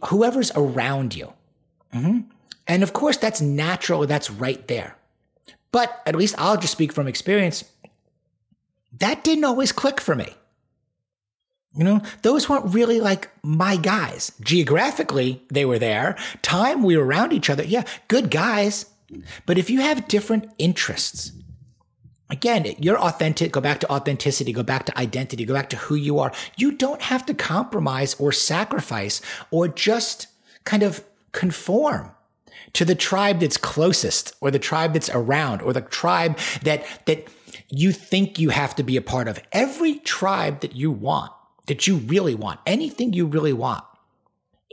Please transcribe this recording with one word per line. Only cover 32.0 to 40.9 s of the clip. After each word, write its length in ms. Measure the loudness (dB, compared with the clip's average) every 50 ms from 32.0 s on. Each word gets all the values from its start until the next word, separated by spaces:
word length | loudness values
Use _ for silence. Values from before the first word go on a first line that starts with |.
| -6 -10 -16 _ _ _ _ _ _ _ -20 -20 -14 -6 -2
to 100 | 2 2
the 100 | 2 2
tribe 460 | 2 2 0 2 2 4 4 4 2
that's 160 | 2 0 0 -2
closest 760 | -4 -4 0 2 4 4 4 2 0 0 -2 -2 -4 -6 -8 _
or 80 | -2 0
the 100 | 0 0
tribe 340 | 0 0 0 0 0 0 0
that's 160 | 0 -2 0
around 520 | -2 0 0 2 2 2 0 0 -2 -2
or 100 | -2 -2
the 100 | -2 -2
tribe 560 | -4 -6 -6 -2 0 2 2 2 2 0 -2 -2 -4 -6 -6 -4 0
that, 220 | 0 0 0 -2 -8 -14 -6 -2
that 220 | 0 0 0 -2 -8 -20 -20 _ -20 -20 -20 -14 -8
you 220 | -2 2 2 2
think 480 | 2 0 -2 -2 0 2 2 0 0 0
you 100 | 0 2
have 260 | 2 2 0 0 -2
to 80 | -4 -2
be 140 | -2 -2 -2
a 40 |
part 260 | -2 -2 -2 -2 -2 -2
of. 120 | -6 -8 -8 _
Every 440 | 0 0 0 0 0 0 0 0 0 -2
tribe 600 | -4 -6 -4 -2 -2 0 0 0 -2 -2 -4 -4
that 140 | -6 -8 -6
you 140 | -2 -2
want, 420 | -2